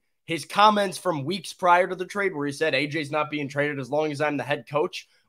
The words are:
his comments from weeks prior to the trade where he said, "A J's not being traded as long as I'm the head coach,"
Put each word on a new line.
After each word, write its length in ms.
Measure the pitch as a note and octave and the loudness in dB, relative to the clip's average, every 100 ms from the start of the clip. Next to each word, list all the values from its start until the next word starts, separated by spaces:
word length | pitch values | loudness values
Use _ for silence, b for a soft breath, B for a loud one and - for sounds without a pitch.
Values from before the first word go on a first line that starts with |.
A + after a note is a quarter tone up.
| _ _ | _ _
his 200 | - E3 - | -8 -8 -2
comments 520 | G3+ G#3+ G#3 G3 D3+ | 6 6 6 0 -2
from 260 | F#3 D#3 | -2 -2
weeks 280 | C3+ F#3+ - | -2 -6 -8
prior 340 | - F3+ F3 F#3 | 0 4 4 4
to 80 | |
the 120 | F3+ F3+ | -2 -6
trade 280 | G3+ G3 | -2 -2
where 120 | D3+ C#3+ | -2 -4
he 60 | |
said, 220 | C#3+ D#3+ | -2 0
"A 120 | C#3 D3 | 0 0
J's 240 | D#3 C#3 | -4 -4
not 200 | D3+ D3 | -2 -2
being 160 | D3 C3+ | -4 -4
traded 320 | C#3+ D3 C#3+ | -2 -2 -2
as 120 | B2 | -4
long 200 | D3 D#3 | -2 0
as 100 | C#3 | 0
I'm 180 | D3+ C#3+ | 0 0
the 40 | |
head 220 | B2 D3 - | -2 -4 -2
coach," 380 | D3 F3+ - - _ | -2 -2 -4 -16 _